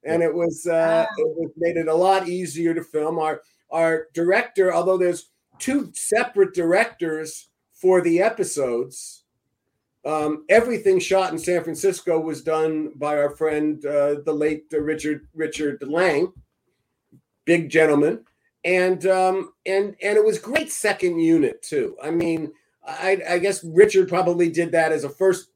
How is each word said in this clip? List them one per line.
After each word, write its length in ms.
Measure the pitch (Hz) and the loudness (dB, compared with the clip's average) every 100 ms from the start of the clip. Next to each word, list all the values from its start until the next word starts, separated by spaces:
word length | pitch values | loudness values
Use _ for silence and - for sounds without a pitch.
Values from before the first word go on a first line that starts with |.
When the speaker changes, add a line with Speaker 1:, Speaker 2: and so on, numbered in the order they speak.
Speaker 1:
And 180 | - 165 | -2 0
it 120 | 165 | 0
was, 340 | 165 170 165 170 | 0 -2 -4 -2
uh, 380 | 165 165 165 165 | 0 2 2 0
Speaker 2:
Wow. 60 | - | -2
Speaker 1:
it 200 | 160 156 | -2 -2
was, 140 | 160 160 | -8 -2
made 200 | 170 170 | -2 0
it 100 | 160 | 0
a 60 | |
lot 340 | 160 185 190 175 | 2 4 2 0
easier 460 | 180 175 143 165 | -6 -6 -2 -2
to 100 | 165 | -2
film. 340 | 165 156 151 165 | -4 -4 -4 -2
Our, 240 | 156 147 _ _ _ | -4 -4 _ _ _
our 360 | 160 165 160 156 | 0 0 0 -4
director, 600 | - 170 202 240 - 185 | -2 2 2 0 0 2
although 240 | 170 180 185 | 2 0 2
there's 320 | 180 170 - _ _ _ | 0 -2 -10 _ _ _
two 320 | - 277 - | -2 -2 -4
separate 600 | - - 220 240 202 185 | -10 -2 -2 0 2 2
directors 960 | 180 165 185 226 - 165 156 156 - - _ _ | 2 0 2 0 -2 -6 -6 -8 -14 -20 _ _
for 280 | _ 185 185 | _ 4 4
the 200 | 170 165 | 4 2
episodes, 1000 | 214 220 165 147 131 120 135 - - - _ _ _ _ _ _ _ _ 135 | 2 0 -6 -2 -2 -2 -6 -12 -20 -20 _ _ _ _ _ _ _ _ -4
um, 400 | 156 151 151 - | -2 -2 -4 4
everything 500 | 214 240 226 196 190 | 4 4 0 2 2
shot 320 | 180 190 190 | 2 0 0
in 60 | 165 | -4
San 260 | 170 175 | -2 -2
Francisco 560 | 165 160 190 180 - 160 | -2 -2 -2 -2 -2 -2
was 220 | 160 143 | -2 -6
done 500 | 147 160 160 156 151 143 | -2 0 0 -2 -6 -6
by 220 | 147 151 | -2 0
our 120 | 143 | 0
friend, 540 | 143 156 156 151 151 143 | 0 -2 0 -2 -2 -2
uh, 300 | 147 143 147 147 | 0 0 0 -2
the 80 | |
late, 320 | 147 151 156 _ | 0 -2 -2 _
uh, 60 | 156 | -4
Richard, 480 | 147 156 151 147 - 160 | -4 -4 -4 -6 -8 -8
Richard 480 | 156 156 147 135 135 | -8 -4 -6 -6 -4
Lang, 460 | 160 185 143 180 - _ _ _ _ _ _ _ _ _ _ - | 0 2 2 -2 -6 _ _ _ _ _ _ _ _ _ _ 0
big 240 | 170 147 | 0 2
gentleman. 540 | 156 156 143 147 226 _ _ _ _ | 2 4 4 2 -2 _ _ _ _
And, 420 | 165 185 185 185 185 | -2 0 0 0 0
um, 460 | 185 185 190 - _ - | 2 2 0 -6 _ -4
and, 300 | 196 202 202 | -2 -2 -4
and 160 | 202 214 | 0 4
it 80 | 220 | 4
was 140 | 208 | 0
great 320 | 214 294 320 | -4 -4 -4
second 480 | - 214 196 185 165 | -4 -4 0 -2 2
unit 420 | 165 165 135 - | 4 4 2 -2
too. 360 | - 151 117 - | -6 -4 -4 -6
I 100 | 143 | -6
mean, 420 | 170 165 165 151 - _ _ | -2 -2 -2 -6 -14 _ _
I, 380 | - 160 190 190 160 | -16 -6 -2 -2 0
I 80 | 175 | -2
guess 260 | 190 190 | 0 -4
Richard 460 | 170 165 214 190 185 | 0 6 6 6 2
probably 400 | 180 175 175 170 | 2 0 2 0
did 220 | 160 165 | 0 0
that 200 | 165 160 | 2 2
as 120 | 156 | 0
a 60 | 143 | -4
first 400 | - 190 180 - | 0 0 0 -6